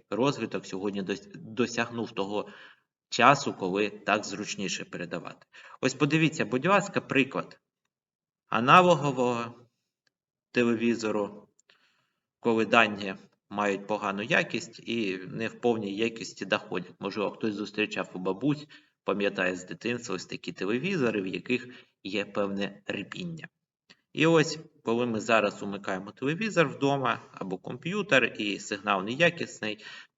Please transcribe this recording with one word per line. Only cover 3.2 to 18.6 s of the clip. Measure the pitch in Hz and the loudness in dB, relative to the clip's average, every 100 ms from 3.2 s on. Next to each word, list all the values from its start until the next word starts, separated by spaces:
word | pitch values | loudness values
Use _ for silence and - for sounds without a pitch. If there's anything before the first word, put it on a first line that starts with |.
| 120 139 - | 8 8 2
коли | - 92 98 107 | -4 -2 0 -2
так | - - 104 | -2 -2 0
зручніше | 90 95 101 - 92 - | -2 -8 -6 -6 -6 -6
передавати. | 90 85 87 87 - - _ - - - | -8 -10 -8 -8 -10 -16 _ -20 -20 -4
Ось | - | -2
подивіться, | - 147 160 160 - | 0 2 4 2 2
будь | 117 127 165 | -2 0 4
ласка, | 202 185 123 | 4 2 -4
приклад | - 135 127 87 - - _ _ _ _ _ _ _ _ _ | 0 0 2 -2 -6 -14 _ _ _ _ _ _ _ _ _
аналогового | 110 127 175 180 160 143 127 123 120 120 - - _ _ _ _ _ _ _ _ | 2 8 10 10 6 2 2 0 0 -4 -10 -20 _ _ _ _ _ _ _ _
телевізору, | 123 120 110 117 113 110 104 101 104 - _ _ _ _ _ _ _ _ _ | 2 2 2 2 0 0 -2 -4 -8 -20 _ _ _ _ _ _ _ _ _
коли | 120 113 107 | 2 2 6
дані | 120 110 101 101 92 - _ _ | 6 6 2 -6 -8 -14 _ _
мають | 104 104 98 101 | 0 0 0 -2
погану | 104 101 98 | -2 -2 -4
якість | 117 170 - 113 - - - | 2 2 2 -4 -8 -12 -6
і | 117 101 92 92 | -4 -2 -4 -8
не | 107 110 | -6 -6
в | 110 | 0
повній | 120 110 101 98 | 0 0 -2 -2
якості | 113 113 92 - | -2 -2 -10 -10
доходять. | 95 104 - 90 87 - | -2 -2 0 -6 -6 -8
Можливо, | 98 107 98 | -6 -2 -4
хтось | - 113 | -2 -4
зустрічав | 101 101 - 107 - 90 | -4 -6 -4 -2 -4 -6
у | 90 | -4
бабусь, | 92 95 139 147 | -4 0 0 -2